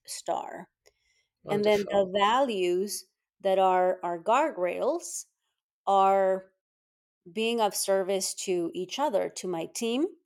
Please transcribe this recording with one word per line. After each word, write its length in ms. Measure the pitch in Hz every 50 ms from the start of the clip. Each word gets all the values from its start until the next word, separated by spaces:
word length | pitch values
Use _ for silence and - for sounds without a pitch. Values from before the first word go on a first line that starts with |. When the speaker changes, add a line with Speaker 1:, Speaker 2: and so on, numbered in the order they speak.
| _
Speaker 1:
Star. 640 | - - - - - - - - - - - - _ _ _ _ - _ _ _ _ _ _ _ _ _ _ _ -
And 160 | 208 208 208
then 200 | 214 208 208 196
Speaker 2:
Wonderful. 260 | - 202 202 196 185 190
Speaker 1:
the 60 | 202
values 880 | 202 214 233 262 277 247 214 185 180 175 175 185 202 208 - - - _ _ _ _ _ _ _
that 180 | - 190 190 190
are 400 | 190 185 185 180 185 185 185 - -
our 180 | 175 175 165
guardrails 1040 | 165 208 233 277 320 294 214 180 180 175 175 180 185 254 330 349 - - - - - _ _ _ _ _ _ _ _ _ _ _ -
are 580 | 196 196 196 190 190 196 196 190 190 190 190 185 _ _ _ _ _ _ _ _ _ _ _ _ _ _ _ _ 175
being 300 | 170 220 220 226 233 226
of 140 | 214 196 -
service 580 | - - 196 196 196 185 185 196 190 190 - -
to 360 | - - 196 180 175 165 170 -
each 260 | 180 185 180 - 269
other, 300 | 294 302 202 180 180 175
to 180 | - - -
my 180 | 185 175 165 165
team. 380 | 165 - - 233 226 240 269 330 427 - _ _